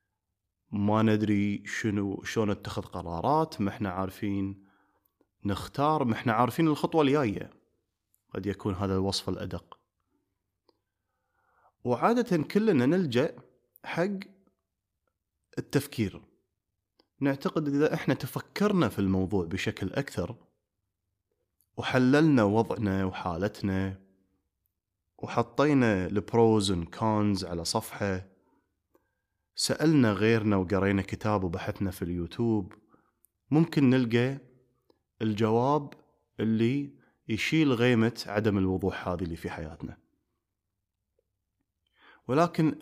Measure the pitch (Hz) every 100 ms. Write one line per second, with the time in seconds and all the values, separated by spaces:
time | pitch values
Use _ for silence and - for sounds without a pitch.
0 | _ _ _ _ _ _ _ 104 101 107
1 | 110 107 107 101 101 101 - - 113 104
2 | 101 98 - 113 107 101 - - 95 92
3 | 85 85 104 151 156 - 98 - 101 90
4 | 95 - 107 98 98 98 _ _ _ _
5 | _ _ _ _ 101 95 - - 147 156
6 | 127 107 127 110 123 117 165 147 170 160
7 | 143 147 120 87 - - _ _ _ _
8 | _ _ _ 104 98 95 107 92 101 95
9 | 98 - - 92 95 87 - - _ _
10 | _ _ _ _ _ _ _ _ _ _
11 | _ _ _ _ _ _ _ _ 123 120
12 | 185 240 233 175 139 202 220 151 123 180
13 | 160 117 151 - - _ _ _ - -
14 | 190 196 - _ _ _ _ _ _ _
15 | _ _ _ _ _ - - 147 - -
16 | 98 - - _ _ _ _ _ _ _
17 | _ _ 139 139 185 165 147 143 156 160
18 | - 131 123 135 - - 208 190 120 -
19 | 98 92 92 98 85 92 - - 95 -
20 | 139 - 87 117 _ _ _ _ _ _
21 | _ _ _ _ _ _ _ - - 127
22 | 127 147 160 131 101 110 110 92 101 95
23 | 95 - 92 82 104 - 101 95 95 95
24 | _ _ _ _ _ _ _ _ _ _
25 | _ _ 104 - 117 - 147 143 120 98
26 | 90 101 - 117 113 110 98 90 85 -
27 | 110 107 104 95 87 85 82 113 - -
28 | 101 92 95 _ _ _ _ _ _ _
29 | _ _ _ _ _ - - - 151 151
30 | 113 95 107 113 107 101 90 98 98 98
31 | 95 101 107 104 92 95 - - 98 -
32 | 87 87 85 - 117 110 92 - _ _
33 | _ _ _ _ _ 147 165 160 135 131
34 | 120 117 127 139 - _ _ _ _ _
35 | _ _ 110 104 110 113 127 147 143 -
36 | _ _ _ - 110 110 117 143 143 -
37 | _ _ - 110 - 160 151 117 123 120
38 | 113 113 - 101 110 98 92 92 95 -
39 | - 87 90 82 90 - 78 76 - -
40 | _ _ _ _ _ _ _ _ _ _
41 | _ _ _ _ _ _ _ _ _ _
42 | - - - 135 170 - 160 -